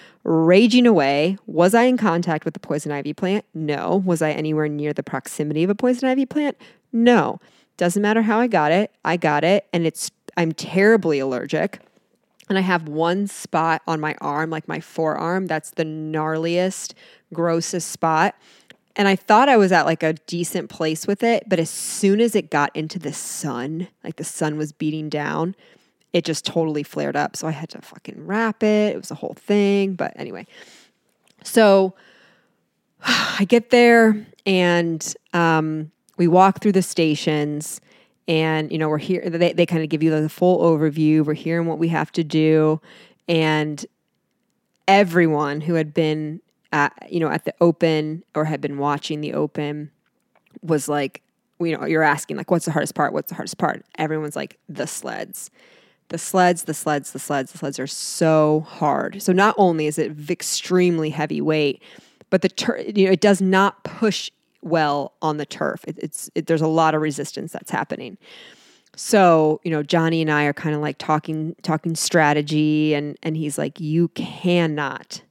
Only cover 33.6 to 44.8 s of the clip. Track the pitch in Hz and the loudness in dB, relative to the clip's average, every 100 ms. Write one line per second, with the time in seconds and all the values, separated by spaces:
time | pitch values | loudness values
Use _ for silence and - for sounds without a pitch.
33.6 | 226 240 240 233 220 214 214 _ - 185 | 4 6 8 8 6 4 -2 _ 0 2
34.6 | 180 170 170 160 - - _ 175 165 160 | 4 2 0 -2 -6 -12 _ 0 2 2
35.6 | 156 156 151 _ _ - 175 175 190 - | 0 -4 -8 _ _ -2 4 6 6 4
36.6 | 214 190 180 - 160 151 - 151 147 147 | 2 2 0 0 0 0 0 -2 -2 -4
37.6 | - - _ _ _ _ - 160 160 156 | -10 -14 _ _ _ _ -4 0 0 0
38.6 | 156 160 156 151 170 185 180 165 170 170 | -2 -2 -2 -2 -2 -4 -4 0 0 2
39.6 | 170 165 156 156 160 156 156 - 180 185 | 0 0 -2 0 0 0 -2 0 2 4
40.6 | 170 156 156 151 151 156 151 156 165 170 | 4 2 0 0 2 2 2 -4 -4 -4
41.6 | 170 156 165 160 - - 156 156 156 156 | -2 -2 -2 -2 -4 -4 -2 0 4 4
42.6 | 156 156 - - - _ - 165 156 156 | 2 0 -6 -20 -20 _ -2 0 2 0
43.6 | 151 147 - _ _ _ _ _ _ _ | -2 -6 -14 _ _ _ _ _ _ _
44.6 | _ _ | _ _